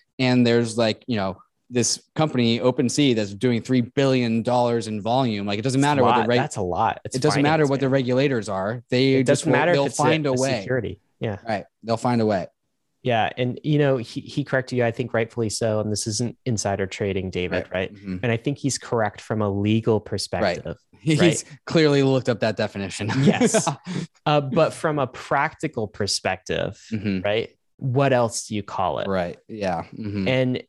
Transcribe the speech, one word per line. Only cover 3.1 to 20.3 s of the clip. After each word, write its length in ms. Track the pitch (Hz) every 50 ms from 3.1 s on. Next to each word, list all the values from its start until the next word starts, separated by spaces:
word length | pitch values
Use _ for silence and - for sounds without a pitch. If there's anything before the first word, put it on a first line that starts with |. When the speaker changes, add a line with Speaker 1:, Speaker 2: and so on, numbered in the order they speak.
| 117
Speaker 1:
that's 180 | 110 104 95 101
doing 260 | 98 123 127 120 113 -
three 180 | - 131 127
billion 600 | 117 - - 139 139 135 131 127 123 113 113 113 104
dollars 440 | 123 123 123 123 120 117 117 -
in 140 | 110 107 104
volume. 460 | 95 110 120 135 135 117 107 101 101
Like, 100 | 104 101
it 60 | 107 113
doesn't 160 | 135 123 135
Speaker 2:
It's 40 | 143
a 40 |
Speaker 1:
matter 160 | 143 147 139 123
what 100 | 120 123
the 60 | 120
Speaker 2:
lot. 80 | 110
Speaker 1:
reg-, 100 | 113 120
Speaker 2:
That's 200 | 123 139 156 -
a 40 | 113
lot. 400 | 98 90 85 90 113 101 - - -
It's 120 | - -
Speaker 1:
it 80 | 135 -
doesn't 180 | 151 - 143
matter 220 | 143 147 160 156 151
Speaker 2:
finance, 60 | 139
Speaker 1:
what 80 | 139 127
the 80 | 139
Speaker 2:
man. 60 | 131 131
Speaker 1:
regulators 560 | 139 123 123 123 131 143 147 135 113 98 104
are. 340 | 98 95 95 104 120 123 - -
They 240 | 127 123 131 135 135
Speaker 2:
It 80 | 131 127
Speaker 1:
just 160 | 143 147 -
Speaker 2:
doesn't 100 | - 160
Speaker 1:
won't, 100 | 143 143
Speaker 2:
matter 100 | 156 175
if 40 | 175
Speaker 1:
they'll 80 | 143 139
Speaker 2:
it's 120 | 143 - -
a, 40 | 147
Speaker 1:
find 240 | 151 156 160 147
a 20 | 139
Speaker 2:
a 40 | 131
Speaker 1:
way. 260 | 123 131 135 131 110
Speaker 2:
security. 400 | 95 92 127 127 101 92 92 - _ _ _ -
Yeah. 200 | 120 113 98 - -
Speaker 1:
Right. 200 | 113 110 98 - _ _ _
They'll 160 | - 113 113
find 240 | 110 - 123 123 117
a 40 | 110
way. 180 | 107 104 90 80 - _ _ _ _ _ _ _ _ _ _
Speaker 2:
Yeah. 280 | - 123 120 110 104 78 -
And, 240 | - 127 123 117 - -
you 160 | 156 151 147
know, 180 | 147 139 135
he, 240 | 127 113 - - 139
he 220 | - - - 147 135
corrected 340 | - 139 131 123 - 127
you, 80 | 123 120
I 60 | 117
think 220 | 110 - 123 113 -
rightfully 360 | 113 117 - - 120 113 104
so. 300 | - - 117 110 107 107
And 120 | 107 107
this 140 | 104 101 -
isn't 320 | 117 107 110 123 113 - _ -
insider 400 | 131 113 98 - 104 98 98 98
trading, 460 | 92 - - 110 98 95 95 92 92
David, 320 | 92 95 90 87 90 90 -
Speaker 1:
Right. 100 | - 90
Speaker 2:
right? 200 | 92 95 - 104
Speaker 1:
Mm-hmm. 220 | 98 101 98 92 90
Speaker 2:
And 100 | 110 120
I 60 | 117
think 220 | 117 - 143 139 -
he's 180 | - 135 -
correct 420 | - - - 127 113 107 104 - -
from 220 | - - 117 107
a 80 | 107 101
legal 460 | 98 101 101 107 110 113 110 120 110
Speaker 1:
Right. 100 | 104 -
Speaker 2:
perspective. 720 | - 107 98 - -